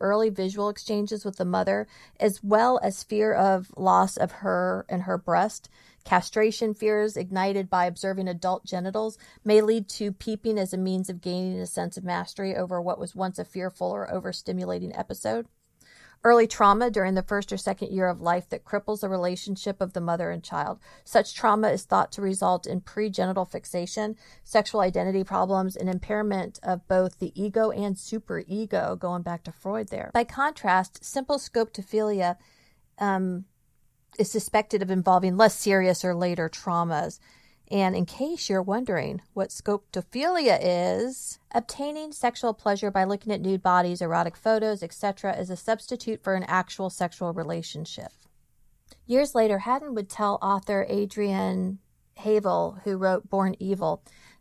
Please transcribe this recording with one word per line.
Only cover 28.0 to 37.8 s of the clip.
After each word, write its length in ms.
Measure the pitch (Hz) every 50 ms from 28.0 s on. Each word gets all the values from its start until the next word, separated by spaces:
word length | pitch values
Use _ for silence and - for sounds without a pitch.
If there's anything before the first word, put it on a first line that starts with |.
| - - 226 214 - - 180 165 - 156 196 214 220 202 196 180 160 165 185
going 240 | 175 185 175 175 175
back 220 | 170 175 170 165 -
to 80 | 165
Freud 380 | - _ - 190 208 220 214 202
there. 200 | - - - -
By 120 | - 233 240
contrast, 800 | - - 269 277 311 302 - - 185 185 185 185 - - - -
simple 320 | - - 277 262 - 294
scoptophilia, 1000 | 277 - - - 233 226 226 - 208 190 - 214 214 214 214 208 190 180 175 175 - _ _ _ _ _ _ _ _ _ _ _
um, 480 | - 202 202 190 190 190 185 180 185 190 - _ _ _ _ _ _ _ _ _ _ _ _ -
is 140 | - 202 -
suspected 500 | - 214 - - - 214 208 - 226 190
of 80 | 196 185
involving 480 | 190 185 170 190 185 180 190 185 180
less 160 | 196 226 202 -
serious 500 | - - 208 196 190 185 185 175 - -
or 120 | 185 175
later 340 | 175 180 180 175 175 160 160
traumas. 680 | - - - 196 170 170 170 170 160 151 170 165 - - _ - - _ _ _ _ _ _ -
And 260 | 202 196